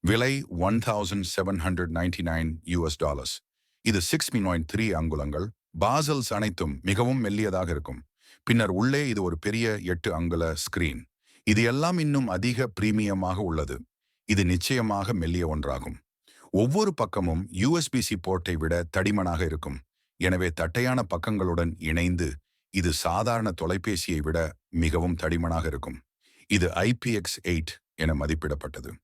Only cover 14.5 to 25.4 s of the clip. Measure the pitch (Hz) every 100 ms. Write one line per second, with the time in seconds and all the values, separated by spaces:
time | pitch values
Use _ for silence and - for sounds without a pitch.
14.5 | 90 - 131 113 101 98 101 82 87 82
15.5 | 76 69 65 67 73 _ _ _ - -
16.5 | 92 120 175 214 151 110 104 87 80 98
17.5 | 92 120 170 156 131 - 101 90 92 87
18.5 | 82 80 85 82 95 95 104 90 82 85
19.5 | 76 73 69 - _ _ _ 110 92 90
20.5 | 80 82 120 123 127 113 85 113 104 92
21.5 | 85 85 82 78 80 87 87 80 69 _
22.5 | _ _ 98 85 - 87 87 113 117 107
23.5 | 82 82 95 110 92 - 82 73 82 80
24.5 | - _ 82 82 82 87 82 80 82